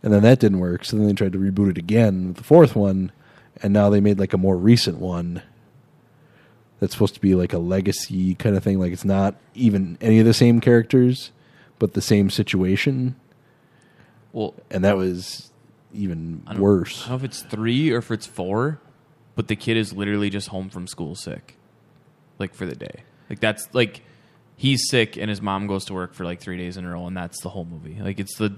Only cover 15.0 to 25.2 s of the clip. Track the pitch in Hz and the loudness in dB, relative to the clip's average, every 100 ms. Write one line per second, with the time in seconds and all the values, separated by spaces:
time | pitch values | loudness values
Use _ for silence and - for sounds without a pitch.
15 | 92 90 92 - - _ _ _ _ 107 | -2 -4 -10 -16 -18 _ _ _ _ -8
16 | 98 82 82 82 - 107 98 98 82 - | -6 -6 -10 -12 -10 0 4 4 0 -8
17 | - 127 131 - - 107 110 127 156 120 | -8 -8 -8 -12 -12 -6 -2 0 0 -2
18 | - 107 - - 92 104 139 156 _ _ | -4 -8 -8 -10 -4 -2 -2 -6 _ _
19 | _ _ _ - 107 107 - 113 104 95 | _ _ _ -10 -6 -6 -2 -2 -2 -6
20 | 101 104 101 101 - 95 95 90 90 - | -4 -2 -2 -6 -8 -12 -12 -12 -14 -12
21 | 78 - - - _ _ _ _ _ _ | -12 -12 -12 -14 _ _ _ _ _ _
22 | _ _ _ _ 98 - 90 60 - - | _ _ _ _ -12 -8 -12 -10 -16 -18
23 | _ _ _ 104 110 107 - 127 113 - | _ _ _ -4 -4 -4 -4 -2 -2 -4
24 | _ _ _ _ _ _ 135 127 - 127 | _ _ _ _ _ _ 0 0 0 0
25 | 110 - | 0 -4